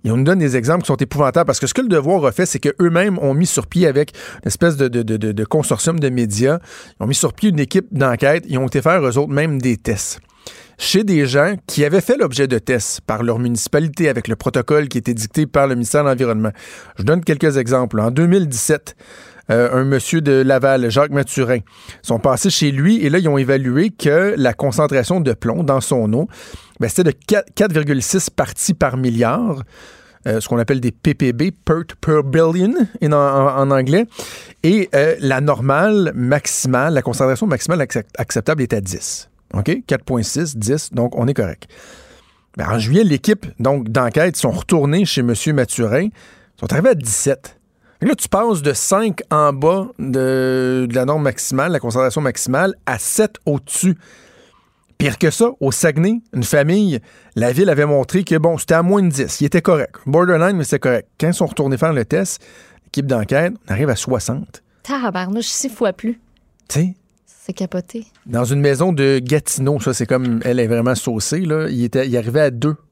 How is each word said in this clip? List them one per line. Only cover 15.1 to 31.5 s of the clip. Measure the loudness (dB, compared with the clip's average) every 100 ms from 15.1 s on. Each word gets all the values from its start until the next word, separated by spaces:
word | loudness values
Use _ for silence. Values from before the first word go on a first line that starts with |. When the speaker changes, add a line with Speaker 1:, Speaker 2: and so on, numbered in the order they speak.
Speaker 1:
dicté | -4 -4 -2
par | 0 2 2
le |
ministère | 0 0 0
de | 2
l'Environnement. | 0 0 0 -2 -6 -18 -20 -18 -4
Je |
donne | 0 0
quelques | 0 0 2 0
exemples. | 0 0 0 0
En | 0
deux | 2 4
mille | 4 2
dix-sept, | -2 -2 -2 -2 -20 -20 -20 -20 -18 -2
euh, | 2 2
un | 2
monsieur | 2 0 0 0
de | 2
Laval, | 4 4 4 4 2 2
Jacques | 2 2
Mathurin, | 0 -2 -2 0 -2 -4 -20 -20 -18
sont | -4 0
passés | 2 2 0
chez | 2 0
lui | 2 2 2
et | 2
là, | 2
ils | 2
ont | 0
évalué | 2 0 2 0 0
que | 0 2 4 2 2
la | 0
concentration | 0 -2 0 2 0 0 0
de | 0
plomb | -2 -2 -2
dans | 0 0
son | 0 0 0
eau, | 0 -2 -8 -20 -20 -20 -6
ben, | -2
c'était | 2
de | 0 0 0
quatre, | 0 0 0
quatre | 2
virgule | 2 0 -2
six | 0 -2 -2
parties | -4 -4 -4 -4
par | 0 0 0
milliard, | 0 2 0 0 -2 -4 -10 -18 -20 -20 _ _ -4
euh, | -4
ce | -2
qu'on | -2
appelle | 0 0
des | -2
P | -2 -2
P | 0 0
B, | 0 -2